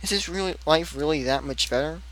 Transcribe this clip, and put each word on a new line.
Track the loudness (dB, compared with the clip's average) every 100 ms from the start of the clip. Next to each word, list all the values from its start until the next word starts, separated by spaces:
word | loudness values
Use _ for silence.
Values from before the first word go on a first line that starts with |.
Is | 0
his | -2 -2
really, | -2 -2 -2 4
life | 4 4 -2
really | 0 0
that | 2 0
much | 0 -2 0
better? | 2 0 -4 -12